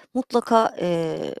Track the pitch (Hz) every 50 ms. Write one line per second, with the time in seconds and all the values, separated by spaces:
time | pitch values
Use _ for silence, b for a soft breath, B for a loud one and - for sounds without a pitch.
0 | B B - 247 254 - - 240 226 - 233 226 226 - - - - 180 175 165
1 | 165 160 156 160 156 143 - -